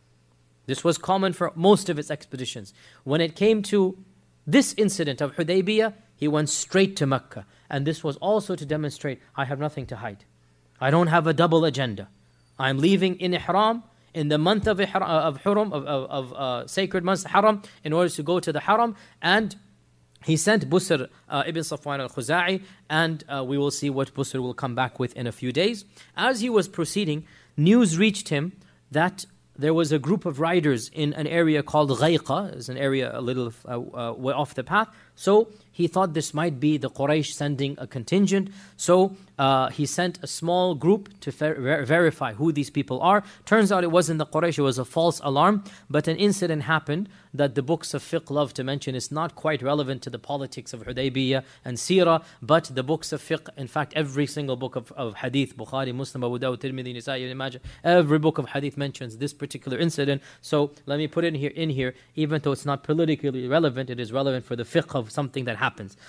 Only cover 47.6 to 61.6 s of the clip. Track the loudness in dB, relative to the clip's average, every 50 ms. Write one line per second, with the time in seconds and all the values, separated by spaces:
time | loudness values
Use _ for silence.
47.6 | 0 0 -2 -2 -4 -6 -8 -8 -6 -4 -6 -6 -4 -2 -2 -2 -2 -2 -4 -8
48.6 | -6 -6 -6 -6 -6 -6 -6 -6 -6 -6 -4 -4 -4 -6 -6 -4 -4 -2 -2 -2
49.6 | 0 -2 0 0 -2 -4 -6 -8 -10 -12 -12 -12 -10 -8 -8 -8 -8 -10 -12 -14
50.6 | -14 -14 -14 -14 -12 -10 -6 -4 -4 -2 0 0 0 0 0 0 -2 -6 -18 -14
51.6 | -10 -8 -8 -6 0 2 4 6 6 6 4 2 0 -6 -20 -6 0 2 2 2
52.6 | 2 0 -6 -4 -2 -2 -2 -4 -4 -8 -8 -8 -6 -6 -6 -6 -6 -12 -14 -14
53.6 | -10 -6 -4 -4 -4 -4 -2 -4 -4 -2 -2 -2 -2 -2 -2 -6 -4 -4 -4 -4
54.6 | -4 -6 -6 -8 -10 -10 -10 -8 -8 -8 -6 -6 -6 -2 0 0 0 -2 -4 -12
55.6 | -12 -8 -6 -6 -6 -4 -6 -8 -8 -8 -6 -4 -4 -4 -4 -2 -4 -4 -4 -4
56.6 | -6 -8 -8 -8 -10 -10 -10 -10 -8 -8 -8 -6 -6 -8 -8 -8 -8 -8 -8 -12
57.6 | -16 -18 -10 -2 2 6 6 6 6 6 4 4 4 2 2 0 -4 -4 -4 -4
58.6 | -4 -4 -6 -6 -8 -8 -8 -10 -12 -12 -10 -8 -8 -8 -8 -8 -10 -10 -10 -10
59.6 | -8 -6 -2 0 0 0 0 0 0 0 0 -2 -4 -12 -20 -14 -6 0 2 2
60.6 | 2 0 -4 -10 -8 -4 -4 -2 -2 -2 -2 0 0 0 0 -2 -4 -4 -4 -4